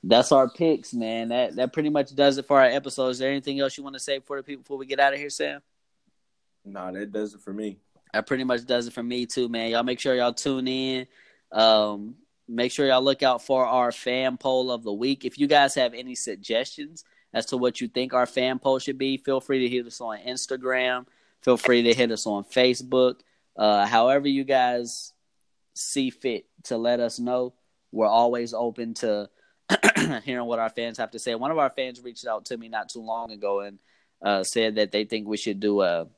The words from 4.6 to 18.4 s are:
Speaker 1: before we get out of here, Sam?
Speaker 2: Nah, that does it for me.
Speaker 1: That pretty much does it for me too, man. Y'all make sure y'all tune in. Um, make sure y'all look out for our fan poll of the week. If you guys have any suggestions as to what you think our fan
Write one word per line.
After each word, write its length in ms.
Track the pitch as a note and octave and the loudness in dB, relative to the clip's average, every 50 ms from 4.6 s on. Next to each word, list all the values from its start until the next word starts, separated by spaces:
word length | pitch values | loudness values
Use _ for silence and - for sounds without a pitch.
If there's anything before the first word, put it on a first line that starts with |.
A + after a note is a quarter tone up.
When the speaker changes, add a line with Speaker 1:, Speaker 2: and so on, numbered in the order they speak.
Speaker 1:
before 160 | B2 _ C#3 C3+ | -12 _ -10 -10
we 80 | C3+ | -6
get 140 | C3 C#3 C3+ | -6 0 2
out 140 | C#3 C#3 C#3 | 2 2 2
of 60 | C#3+ | 0
here, 100 | D3 C#3+ | -6 -10
Sam? 300 | C#3 - D3+ D3 C#3+ C#3+ _ _ _ _ _ _ _ _ _ _ _ _ _ _ _ _ _ _ _ _ _ | -6 -6 -6 -6 -6 -10 _ _ _ _ _ _ _ _ _ _ _ _ _ _ _ _ _ _ _ _ _
Speaker 2:
Nah, 260 | G2+ G2 F#2+ F#2 F#2 | -18 -14 -12 -12 -10
that 200 | F#2 F#2+ G#2 G#2 | -10 -10 -10 -8
does 220 | G2+ G#2+ G#2+ G#2 G#2 | -6 -6 -6 -6 -8
it 80 | G2+ | -14
for 120 | _ - G2 | _ -12 -10
me. 240 | G#2 G#2+ G#2+ G2 _ _ _ _ _ _ _ - | -8 -8 -8 -8 _ _ _ _ _ _ _ -6
Speaker 1:
That 140 | G#2+ A2 - | -6 -2 -2
pretty 160 | C3+ B2+ C3 | -4 -2 0
much 220 | B2+ B2+ A#2+ A#2+ | 0 -2 -2 0
does 220 | B2+ B2+ A#2+ A#2+ A#2+ | -2 -2 -2 -2 -4
it 60 | - | -8
for 80 | - | -8
me 240 | A#2 A#2+ B2 B2 B2 | -8 -6 -4 -4 -4
too, 240 | A#2 - C3+ B2 A#2 | -4 -2 -2 -2 -2
man. 220 | A#2 A#2 A2+ A2+ | -2 -4 -2 0
Y'all 120 | A2+ A#2 B2 | 0 0 0
make 160 | B2+ B2 A#2+ | 0 -2 -2
sure 140 | - C#3 B2+ | 0 0 2
y'all 200 | B2 B2 A#2+ A#2+ | 2 2 0 0
tune 340 | - - D3 C3+ C3 B2+ C3 | -2 -4 -2 -2 -2 -2 -2
in. 400 | C3 C3 C3 C3 C3 C3 B2+ _ _ _ - _ _ _ _ _ | -2 -2 -2 -2 -4 -4 -6 _ _ _ -20 _ _ _ _ _
Um, 640 | - A2 A2+ A2+ A2 G#2+ G#2+ G#2 G#2 G2+ G#2 G#2+ B2+ _ _ _ _ _ _ - | 2 4 6 8 8 6 4 2 -2 -6 -10 -12 -14 _ _ _ _ _ _ -10
make 240 | A#2 A#2 A#2+ B2 | -4 -2 -2 -2
sure 140 | - - D3 | 0 0 2
y'all 160 | C3+ C3 B2+ | 4 4 4
look 220 | B2 C3+ C3+ C3 C#3+ | 4 2 0 2 2
out 180 | C3 B2+ A#2+ | 0 0 0
for 240 | - - C#3 C3 B2+ | -2 0 2 2 2
our 260 | A#2 B2 B2+ B2 A#2+ | 2 2 2 2 0
fan 460 | A#2 - - B2+ B2 B2+ C3 C3 B2+ B2 | -2 -4 -4 -4 -2 0 0 -2 -2 -2
poll 320 | - C3 C3 B2+ B2+ B2+ | -2 0 0 0 0 0
of 140 | B2 A#2 A#2 | -4 -6 -4
the 100 | A2 G#2 | -6 -4
week. 300 | G#2 A#2+ C3+ C#3 C3+ - | -2 0 -2 -2 -2 -4
If 140 | B2+ - - | -10 -2 -2
you 80 | C#3+ C#3+ | 2 4
guys 260 | D3+ D3 C#3 C#3 - | 6 6 6 4 4
have 180 | C#3+ B2+ A#2+ A#2 | 2 0 0 -2
any 200 | A#2 B2+ B2+ B2 | -6 -14 -12 -10
suggestions 920 | - - A#2+ G#2 F#2+ G2+ - A2+ A2+ B2+ - - - D3 D3 E3 E3 - _ _ _ _ _ - | -10 -8 -10 -10 -10 -6 -2 -2 -2 -2 -2 -8 -14 -14 -14 -14 -20 -20 _ _ _ _ _ -6
as 140 | A2+ A2+ - | -6 -4 -2
to 100 | - B2+ | -2 0
what 240 | B2 B2+ A#2+ - | 0 0 0 -2
you 60 | B2+ A2+ | -8 -6
think 260 | _ - B2+ C3 B2+ | _ -4 -4 0 0
our 140 | B2+ B2 A#2+ | 0 0 0
fan 320 | - C3+ | 0 -2